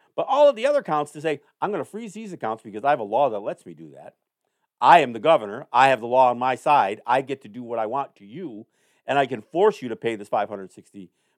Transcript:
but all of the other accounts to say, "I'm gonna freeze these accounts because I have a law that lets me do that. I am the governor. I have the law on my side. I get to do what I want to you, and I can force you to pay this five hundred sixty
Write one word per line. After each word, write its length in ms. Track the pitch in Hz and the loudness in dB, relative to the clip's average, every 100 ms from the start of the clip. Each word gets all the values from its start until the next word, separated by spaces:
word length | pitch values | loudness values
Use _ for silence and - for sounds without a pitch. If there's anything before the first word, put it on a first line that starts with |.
| _ | _
but 100 | - - | -8 0
all 220 | 277 294 | 4 4
of 80 | 220 | 4
the 80 | |
other 140 | 269 285 | 0 0
accounts 340 | 185 151 147 | -2 -4 -4
to 80 | 151 | -6
say, 180 | 160 143 _ _ | -6 -6 _ _
"I'm 100 | 175 | -6
gonna 140 | 190 | -6
freeze 280 | 127 214 226 | -8 -12 -14
these 200 | 214 220 | -14 -14
accounts 300 | 170 110 113 | -8 -8 -8
because 200 | 113 104 | -10 -4
I 60 | 139 | -2
have 100 | 147 | 0
a 40 | |
law 260 | 101 120 139 | -2 0 0
that 100 | 104 | -2
lets 260 | 120 175 | -8 -12
me 80 | 90 | -16
do 180 | 80 78 | -20 -20
that. 240 | 67 73 - _ _ _ _ _ _ | -20 -20 -20 _ _ _ _ _ _
I 180 | 127 170 | 8 8
am 140 | 127 | 6
the 60 | 113 | 0
governor. 480 | 143 151 104 117 - | 2 2 0 -12 -2
I 160 | 120 135 | 4 4
have 120 | 123 | 2
the 60 | 117 | 0
law 240 | 127 123 | 4 4
on 80 | 120 | 2
my 160 | 127 | -4
side. 440 | 123 156 143 98 107 | -2 2 2 2 -2
I 160 | - 131 | -2 -2
get 220 | 135 135 | -2 -10
to 40 | 107 | -12
do 160 | 120 | -16
what 160 | 117 117 | -10 -6
I 60 | |
want 300 | 110 135 135 _ | -4 -6 -8 _
to 80 | |
you, 400 | 101 147 165 107 - _ _ _ | -20 -16 -14 -16 -20 _ _ _
and 120 | - 139 | -2 -2
I 80 | |
can 160 | 131 120 | 0 -4
force 400 | - 165 214 - | -6 0 2 0
you 60 | 127 | -8
to 60 | |
pay 200 | 107 120 | -6 -6
this 120 | 107 104 | -6 -4
five 220 | 113 104 | -4 -4
hundred 240 | 101 95 | -8 -14
sixty 380 | - - 101 90 _ _ | -20 -20 -20 -20 _ _